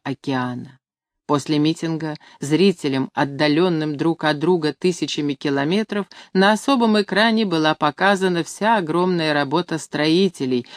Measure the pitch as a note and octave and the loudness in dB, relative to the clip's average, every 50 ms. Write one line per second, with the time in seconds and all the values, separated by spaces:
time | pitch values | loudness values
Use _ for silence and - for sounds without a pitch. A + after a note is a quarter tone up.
0 | - C#3+ C3+ - - C#3+ C3+ B2+ B2+ B2 B2 B2 A#2 - - _ _ _ _ _ | -6 -8 -10 -8 -6 -4 -4 -2 -4 -4 -6 -10 -12 -14 -18 _ _ _ _ _
1 | _ _ _ _ _ - D3 C#3+ - - D#3 D3 D3 D#3 E3 - - E3 D#3+ D#3 | _ _ _ _ _ -2 -2 -2 0 0 0 0 2 0 0 -2 -4 -6 -6 -6
2 | D#3+ D#3 D3+ - _ - - - - C3+ D#3 D3+ F#3+ G3+ F3+ - - D3 C3+ C3+ | -6 -8 -10 -12 _ -20 -16 -10 -4 0 2 4 4 4 4 2 -2 -2 -2 -2
3 | C3+ - - - C#3+ C#3 C#3 C3+ D3+ D3 D3 D#3 F3+ F#3 E3+ D#3 D#3 D3+ D3 C3+ | -2 -4 -2 -4 -4 -2 -2 0 0 2 2 2 2 2 0 0 -2 -4 -4 -2
4 | D#3 E3 D#3+ - - D3+ D3+ D3 D3+ E3+ F#3 E3+ D3+ D3+ C#3+ - - F#3 E3+ - | -2 -2 -2 0 0 -2 -2 0 0 0 0 2 0 -2 -4 -2 -2 -2 -2 -2
5 | D#3 C#3+ - - D3 C#3+ D3 - - D3 C#3 C#3 C#3 D3+ F#3 G#3+ A3 - G#3 G#3 | -4 -6 -4 -4 -4 -4 -4 -4 -4 -2 -2 0 0 0 0 0 -2 -2 -4 -6
6 | F#3+ - - - - - - F#3+ G3 G3+ G#3+ G#3+ - - C#4 B3 A#3 A3 G#3+ G#3+ | -6 -8 -12 -20 -12 -4 0 2 4 4 2 2 0 0 0 2 2 2 2 2
7 | G3 - F#3 F#3+ A3 A#3 A3 A3 A3 G3 E3+ D#3+ D#3 D#3 D#3 - D#3 D3 C#3+ - | 2 0 2 2 2 4 2 2 0 0 0 2 2 2 2 2 0 -2 0 2
8 | F#3 G3 G3+ F#3 F#3+ F#3 F3+ E3+ D#3+ - - - G3+ A3 A3+ G#3+ F3 D3+ D#3+ E3+ | 2 2 2 2 2 0 0 0 -4 -4 -6 -2 0 2 2 2 0 0 0 0
9 | F3+ F#3 F3+ E3+ D#3+ D#3 D3 D3 C#3+ C3+ C#3+ E3+ E3+ - D#3+ D#3 - - - D3 | 0 0 0 0 0 0 0 0 0 0 -2 -2 -2 -2 -6 -8 -8 -6 -4 -2
10 | D3 D#3+ D#3+ F3+ G3 F#3 - - C#3 B2+ B2+ B2 A#2+ - - | 0 2 4 4 2 2 0 -2 -4 -2 -2 -2 -4 -6 -14